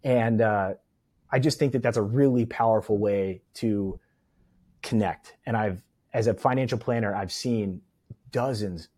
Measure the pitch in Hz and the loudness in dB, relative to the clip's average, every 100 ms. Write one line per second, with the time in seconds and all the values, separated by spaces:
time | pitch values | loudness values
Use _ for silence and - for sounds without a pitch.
0 | 135 123 117 113 110 104 95 - _ _ | 2 2 4 4 4 2 -2 -6 _ _
1 | _ _ _ 131 147 - 143 123 117 117 | _ _ _ 2 2 2 0 2 0 0
2 | 104 123 139 123 117 - 113 110 - 104 | 0 4 4 4 0 0 2 2 2 0
3 | 104 101 95 92 _ - 117 101 98 92 | 2 0 -2 -6 _ -4 -2 0 -2 -6
4 | _ _ _ _ _ _ _ _ - 110 | _ _ _ _ _ _ _ _ -2 0
5 | 98 - - - - 113 107 92 _ _ | 0 -4 -14 -14 -4 -2 -2 -4 _ _
6 | _ 117 113 101 131 127 123 117 - 117 | _ 0 0 2 0 0 -2 -2 -2 -2
7 | 104 101 95 - 127 117 98 90 _ _ | -2 -4 -6 -6 -4 -2 -2 -6 _ _
8 | _ - - - 131 113 101 87 - | _ -20 -8 -4 -2 -4 -6 -8 -14